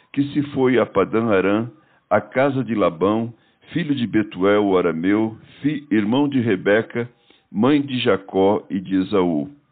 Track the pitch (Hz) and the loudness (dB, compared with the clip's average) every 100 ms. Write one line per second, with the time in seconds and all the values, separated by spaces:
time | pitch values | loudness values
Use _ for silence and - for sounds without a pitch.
0 | _ 139 139 147 139 139 127 117 107 - | _ -4 -4 -4 -4 0 2 2 2 0
1 | 87 110 113 98 92 104 120 - _ _ | 0 0 0 2 2 0 -2 -10 _ _
2 | - 104 104 131 139 131 110 110 87 82 | -2 -2 0 0 0 0 -4 0 0 0
3 | 92 110 117 - _ _ - 151 156 135 | 0 0 -4 -10 _ _ -8 -6 -4 -2
4 | 110 107 104 90 98 104 101 92 87 80 | -2 -2 -2 0 2 2 4 2 2 0
5 | 90 104 113 110 - - 143 156 - 110 | 0 0 0 -6 -18 -6 -4 -4 -2 -2
6 | 104 127 143 131 117 92 90 104 113 120 | 0 0 0 0 0 0 2 2 0 -6
7 | 120 _ _ _ _ 98 120 147 139 127 | -8 _ _ _ _ 0 2 2 0 -2
8 | 117 98 - 95 95 107 - 95 92 95 | 0 0 0 0 2 2 -2 -8 -2 -2
9 | 92 101 87 78 71 - _ | 0 0 0 0 -4 -12 _